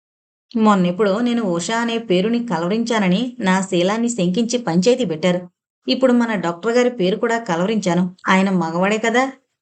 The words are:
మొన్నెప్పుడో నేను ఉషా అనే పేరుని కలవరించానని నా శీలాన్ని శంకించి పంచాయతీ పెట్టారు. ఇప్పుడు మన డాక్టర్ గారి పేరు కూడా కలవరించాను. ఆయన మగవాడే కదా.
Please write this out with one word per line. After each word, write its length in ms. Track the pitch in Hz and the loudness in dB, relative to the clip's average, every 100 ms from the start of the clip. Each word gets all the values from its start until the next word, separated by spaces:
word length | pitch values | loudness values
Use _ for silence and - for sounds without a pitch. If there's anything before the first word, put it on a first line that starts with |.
| _ _ _ _ _ 226 | _ _ _ _ _ 0
మొన్నెప్పుడో 640 | 214 196 175 180 208 196 | 4 4 2 0 0 0
నేను 240 | 240 233 | 0 -2
ఉషా 340 | 202 170 170 226 | -2 -2 -2 -2
అనే 200 | 233 226 | -2 -4
పేరుని 500 | 233 180 208 240 240 | 0 0 2 -2 -2
కలవరించానని 880 | 165 175 220 233 226 190 185 247 247 | -2 -2 -2 0 0 2 0 -2 -2
నా 220 | 196 190 | 0 0
శీలాన్ని 480 | 185 175 180 220 233 | 0 0 0 0 -2
శంకించి 480 | 220 175 185 233 247 | -2 0 0 -2 -2
పంచాయతీ 480 | 240 165 190 254 208 | 0 2 2 2 0
పెట్టారు. 440 | 156 180 180 180 _ _ _ - | -2 0 -2 -6 _ _ _ -4
ఇప్పుడు 260 | 254 262 | 0 2
మన 220 | 240 226 208 | 2 0 -2
డాక్టర్ 360 | 170 170 220 | -4 -4 -2
గారి 180 | 240 247 | 0 0
పేరు 260 | 240 185 214 | 0 -2 0
కూడా 240 | 240 233 | -2 -2
కలవరించాను. 760 | 233 165 190 220 180 175 185 - - | -2 -2 0 0 0 0 -2 -4 0
ఆయన 220 | 190 196 | 2 2
మగవాడే 480 | 185 165 165 196 214 | 0 0 0 0 0
కదా. 340 | 233 240 269 - _ _ | 0 0 0 -4 _ _